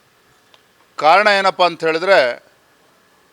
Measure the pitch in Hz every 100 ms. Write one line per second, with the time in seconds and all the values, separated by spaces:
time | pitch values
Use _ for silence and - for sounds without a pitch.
0 | _ _ _ _ _ _ _ _ _ -
1 | 147 180 214 196 190 - 175 170 160 160
2 | 185 185 127 120 _ _ _ _ _ _
3 | _ _ _